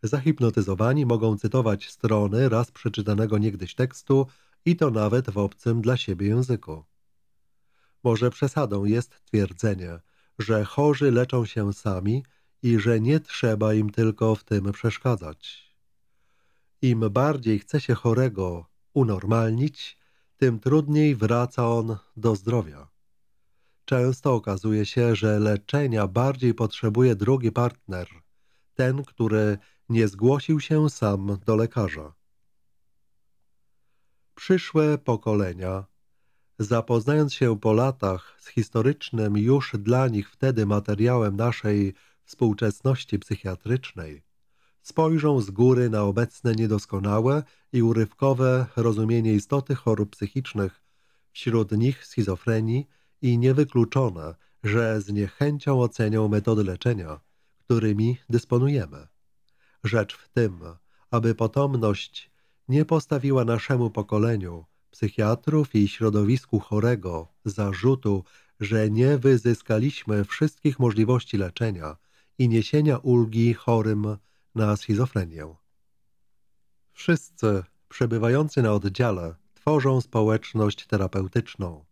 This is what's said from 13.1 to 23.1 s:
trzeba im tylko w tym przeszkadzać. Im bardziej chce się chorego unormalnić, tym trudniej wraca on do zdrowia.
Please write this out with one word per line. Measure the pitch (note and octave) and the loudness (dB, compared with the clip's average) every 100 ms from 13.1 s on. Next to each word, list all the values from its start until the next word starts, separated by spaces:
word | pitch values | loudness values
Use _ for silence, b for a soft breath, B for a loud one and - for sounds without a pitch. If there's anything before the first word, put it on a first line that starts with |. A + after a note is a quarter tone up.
| D#3 | 0
trzeba | - - A#2+ G#2+ G#2+ | -2 -4 -2 0 2
im | G#2+ G#2 | 0 0
tylko | - A2+ G#2+ A2+ | 0 -2 0 0
w | A2 | 0
tym | _ G#2 F#2+ | _ -2 -2
przeszkadzać. | G2+ A#2 - C3 A#2 E2 D#2 - - _ _ _ _ _ _ _ _ _ _ _ _ | -2 -4 -2 -4 -4 -6 -16 -20 -20 _ _ _ _ _ _ _ _ _ _ _ _
Im | C3 A#2 A2 | 0 2 0
bardziej | G2+ C#3+ C#3+ A2+ G#2+ | 2 0 0 -2 -2
chce | - D3+ | -2 -6
się | - | -2
chorego | A#2 A#2+ A2+ C3 G2 F#2 E2+ E2+ _ _ | -2 0 2 0 -2 -6 -6 -14 _ _
unormalnić, | C#3 A#2+ F#2+ G2 A2+ A2+ A2+ D3 - - - _ _ _ _ | 0 0 0 0 0 0 0 -2 -4 -18 -18 _ _ _ _
tym | C3 A2+ | 0 0
trudniej | C3 D3+ C#3+ D3 D3+ B2+ | 2 2 2 2 2 2
wraca | G#2+ A#2+ B2 - A#2+ | 0 0 -2 -2 0
on | A#2 A2+ G#2+ _ - | 0 -2 -6 _ -4
do | A2+ G#2 | 0 0
zdrowia. | G2+ A#2+ E2 C#2 C#2+ _ _ | 0 -2 -4 -12 -20 _ _